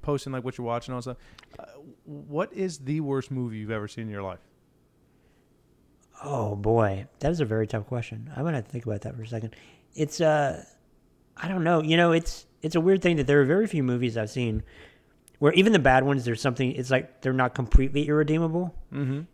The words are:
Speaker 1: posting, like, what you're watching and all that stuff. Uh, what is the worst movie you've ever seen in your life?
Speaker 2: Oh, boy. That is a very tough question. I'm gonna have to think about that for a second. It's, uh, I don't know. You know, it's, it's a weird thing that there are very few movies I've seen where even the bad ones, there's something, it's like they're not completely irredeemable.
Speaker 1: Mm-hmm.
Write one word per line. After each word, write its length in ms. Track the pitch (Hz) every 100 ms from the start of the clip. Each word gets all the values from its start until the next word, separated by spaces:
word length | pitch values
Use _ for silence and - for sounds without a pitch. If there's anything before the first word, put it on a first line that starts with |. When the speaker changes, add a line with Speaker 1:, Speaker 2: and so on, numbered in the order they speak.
Speaker 1:
posting, 300 | - 143 139
like, 140 | 131 123
what 120 | 123
you're 80 | 120
watching 280 | 120 131
and 120 | 123 123
all 80 |
that 40 | 117 - - _ -
stuff. 100 | - 131
Uh, 40 | 156 - -
what 480 | 147 151 147 214
is 240 | - 185 147
the 220 | 131 151
worst 280 | 143 135 -
movie 280 | 131 120 110
you've 140 | 107
ever 180 | 110 104
seen 160 | - 110
in 40 |
your 120 | 101
life? 160 | 95 90 _ _ _ _ _ _ _ _ _ _ _ _ _ _ _ _ _ -
Speaker 2:
Oh, 320 | - 120 107 104
boy. 520 | 104 117 104 98 - _
That 120 | 143
is 80 | 170
a 60 | 120
very 220 | 110 110
tough 200 | 110 101
question. 420 | 123 - 110 131 143
I'm 80 |
gonna 140 | 165 139
have 80 | 104
to 60 |
think 140 | 120 117
about 160 | 104
that 140 | - 123
for 60 |
a 40 | 110
second. 280 | 117 110 - - _ _ -
It's, 240 | 151 -
uh, 440 | 156 151 143 82 - _ _ _ _ _ _ -
I 100 | 170
don't 160 | 185
know. 180 | 165 165
You 160 | 156 165
know, 140 | 170
it's, 340 | 165 - - - _
it's 140 | 156 170
a 60 |
weird 200 | 175 196
thing 160 | 180 160
that 100 | 135
there 140 | 143
are 40 | 135
very 220 | 185 220
few 160 | 160
movies 340 | 127 123 123 113
I've 120 | 107
seen 340 | 131 120 107 - - - _ _ _ _ _
where 140 | 143
even 180 | 175 202
the 80 | 196
bad 240 | 135 127
ones, 220 | 139 139 120
there's 160 | 113
something, 320 | 139 120 131
it's 180 | 135 127
like 300 | 131 - _
they're 100 | 131
not 240 | 131 127 -
completely 540 | 120 - 131 143 147
irredeemable. 640 | 151 151 160 165 165 180 - -
Speaker 1:
Mm-hmm. 280 | 139 131 139 170